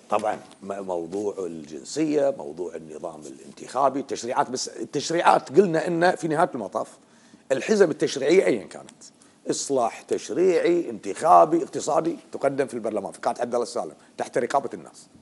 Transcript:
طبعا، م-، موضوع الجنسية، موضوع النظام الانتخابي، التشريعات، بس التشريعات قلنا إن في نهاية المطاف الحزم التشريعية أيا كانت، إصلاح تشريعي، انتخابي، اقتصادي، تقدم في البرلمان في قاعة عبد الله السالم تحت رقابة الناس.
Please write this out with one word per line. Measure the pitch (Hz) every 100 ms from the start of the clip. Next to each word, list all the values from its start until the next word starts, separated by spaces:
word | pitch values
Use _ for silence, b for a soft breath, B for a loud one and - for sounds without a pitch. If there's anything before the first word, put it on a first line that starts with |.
| -
طبعا، | 107 107 98 - -
م-، | 98 101
موضوع | 98 87 82 98 104 95
الجنسية، | 90 82 71 76 64 - 156 147 139 139
موضوع | 73 80 87 82
النظام | 80 76 85 78
الانتخابي، | 73 67 71 - - 123 139 135
التشريعات، | 131 107 117 127 120
بس | 127 -
التشريعات | - - 147 - 165 180 214 - 135
قلنا | 196 160 175
إن | 165 180 -
في | 165
نهاية | 151 180
المطاف | 131 95 113 127 - b b b b _
الحزم | 135 - 214 180
التشريعية | 139 147 139 135 180
أيا | 185 120
كانت، | 85 73 - - - - b b -
إصلاح | 147 - 135 117 -
تشريعي، | - 104 - 113 185 165 143 175 -
انتخابي، | 110 101 92 160 175 165 165
اقتصادي، | 143 135 151 151 160 - -
تقدم | - 139 139 131
في |
البرلمان | 123 110 107 95
في | -
قاعة | 127 123
عبد | 123
الله | 123
السالم | 117 - 87 71 b -
تحت | 123 147
رقابة | 120 139 -
الناس. | 95 67 - - -